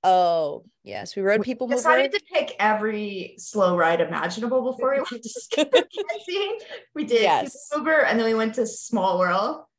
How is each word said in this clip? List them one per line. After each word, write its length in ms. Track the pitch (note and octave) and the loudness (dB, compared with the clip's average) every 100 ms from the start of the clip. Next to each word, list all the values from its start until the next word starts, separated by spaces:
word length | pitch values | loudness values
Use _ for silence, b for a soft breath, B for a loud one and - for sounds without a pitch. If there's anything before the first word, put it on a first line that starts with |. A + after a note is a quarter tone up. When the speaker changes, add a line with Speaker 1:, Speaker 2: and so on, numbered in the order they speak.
Speaker 1:
Oh, 580 | F#3 F#3 F3 E3+ D3+ - _ _ | 6 4 4 2 -2 -6 _ _
yes. 320 | G3+ - - G3+ | -14 -12 -10 -2
We 60 | |
rode 180 | G3 G#3+ | 2 2
Speaker 2:
We 40 | |
Speaker 1:
People 220 | A#3 A#3+ B3 | 0 -4 -2
Speaker 2:
decided 460 | B3+ D#4 C#4+ C4+ | 0 4 4 2
Speaker 1:
Mover. 60 | G4+ | -2
Speaker 2:
to 60 | _ | _
pick 220 | F4+ - - | -4 -2 0
every 720 | G#3 G#3+ G#3+ G#3 G#3 G3 - - | 0 2 -2 -4 -6 -8 -12 -14
slow 380 | - G#3+ F#3 F3 | -6 2 2 4
ride 240 | E3 E3+ | 4 2
imaginable 640 | D#3+ E3 E3+ A3 A3+ B3+ B3 | 0 -2 -4 -4 0 0 0
before 220 | B3 C4 | -2 0
we 60 | C#4 | 0
went 260 | - A#3+ | -2 -8
to 40 | A#3 | -12
Speaker 1:
<laughs> 0 | |
Speaker 2:
Skipper 540 | A#4+ - A4+ D4+ B4 | -14 -4 -2 4 4
Canteen. 680 | - - G4 - - F#4+ G4+ - B B B | 2 -8 -6 -8 -6 -4 -4 -6 B B B
We 100 | D4+ | -10
did 180 | G#3+ A#3 | 0 2
Speaker 1:
Yes. 440 | G3 D3 - - - | 4 2 0 -10 -6
Speaker 2:
People 120 | D4 | -4
Mover, 200 | D4 D#4 | 2 2
and 120 | - A3+ | 2 2
then 60 | A3+ | 0
we 80 | |
went 200 | A3 A3 | 0 -2
to 100 | A3+ A3+ | -2 -4
Small 500 | - - A3 F#3 F3+ | -6 -4 0 0 2
World. 460 | F3+ F#3 A#3 D#4 - | 2 0 -2 -6 -14